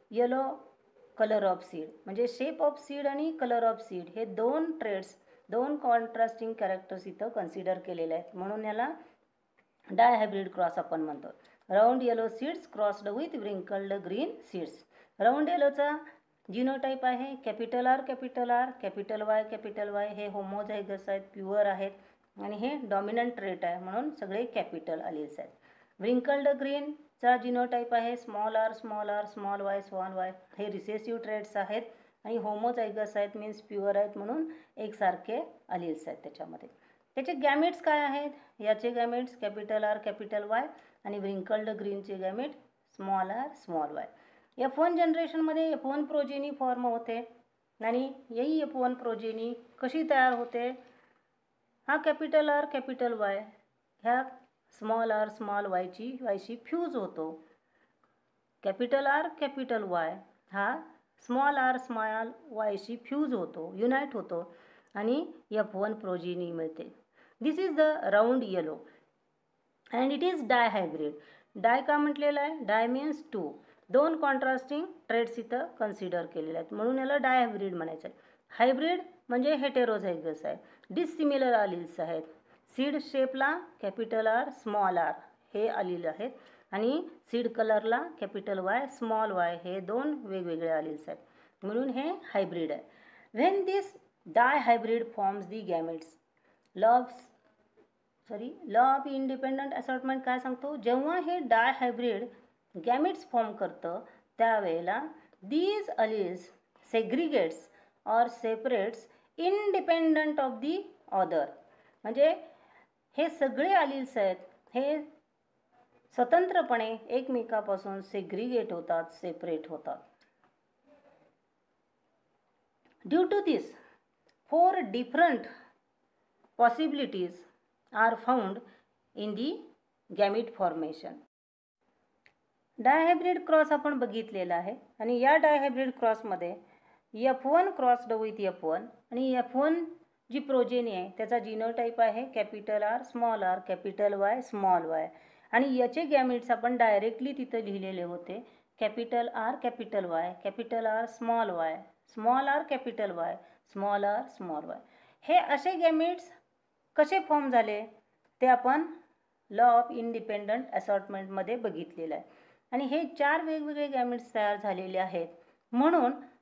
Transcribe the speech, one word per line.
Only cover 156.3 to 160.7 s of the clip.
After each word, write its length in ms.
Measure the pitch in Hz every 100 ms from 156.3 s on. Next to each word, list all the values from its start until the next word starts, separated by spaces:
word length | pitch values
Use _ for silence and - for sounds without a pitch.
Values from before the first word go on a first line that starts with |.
| - _ _ _ _ _ -
कसे 240 | 302 381
form 320 | 381 294 277
झाले, 340 | 247 214 208 226 - _ _ _ -
ते 60 | 254
आपण 380 | 247 254 294 320 - _ _ _ _ -
law 260 | 208 240 233
of 140 | 240
independent 840 | 240 233 233 220 208 208 233 254